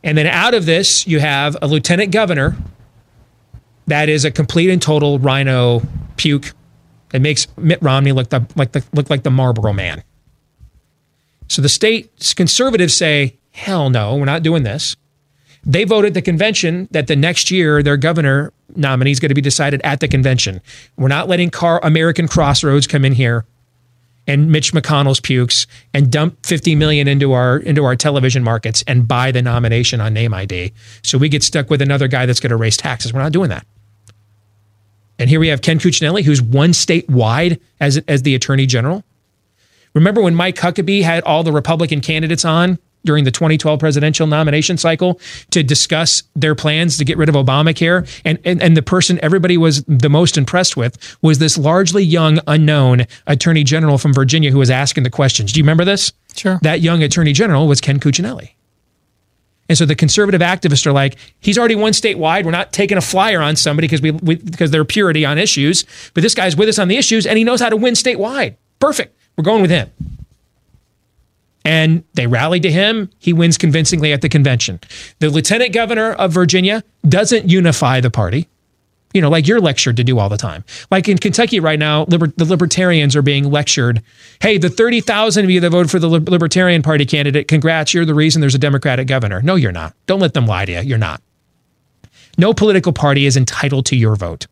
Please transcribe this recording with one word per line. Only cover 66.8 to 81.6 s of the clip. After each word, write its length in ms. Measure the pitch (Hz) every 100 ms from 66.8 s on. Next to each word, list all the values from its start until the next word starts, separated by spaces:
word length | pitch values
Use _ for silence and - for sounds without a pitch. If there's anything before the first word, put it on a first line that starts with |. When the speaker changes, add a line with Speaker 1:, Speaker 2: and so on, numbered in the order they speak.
| 180
Speaker 1:
the 80 | 233
issues, 300 | - 226 185
and 100 | 220
he 80 |
knows 160 | 226 247
how 80 | 240
to 80 | 220
win 160 | 247
statewide. 640 | 233 254 233 214 269 156 - _ _
Perfect. 360 | 277 - - _ _ -
We're 80 |
going 180 | 160 220
with 80 | 185
him." 200 | 170 113 _ - - - _ _ _ _ _ _ _ _ _ _ _ _ _
And 400 | 151 160 160 165 -
they 120 | - 120
rallied 380 | 117 151 180
to 80 | 170
him. 360 | 160 208 226 190 _
He 140 | -
wins 240 | 165 170 160
convincingly 560 | 170 151 151 170 151
at 80 | 143
the 80 | 151
convention. 520 | 151 139 123 - 87 - - - _
The 100 | 156
lieutenant 420 | 147 156 220 247
governor 400 | 226 226 220 220
of 200 | - 185
Virginia 500 | 165 175 185 185 220 - _ 156
doesn't 400 | 175 214 226 196
unify 520 | 185 170 139 135 131
the 100 | 123
party, 380 | 117 95 120 170 _ _ _ _ _ _
you 80 | 190
know, 80 | 151
like 160 | 165 147
you're 140 | 233
lectured 360 | 175 135 - 117
to 60 |
do 140 | 123 123
all 100 | 101
the 80 | 104
time. 280 | 104 76 - - -
Like 180 | 190 196
in 100 | 190
Kentucky 420 | 208 202 233 214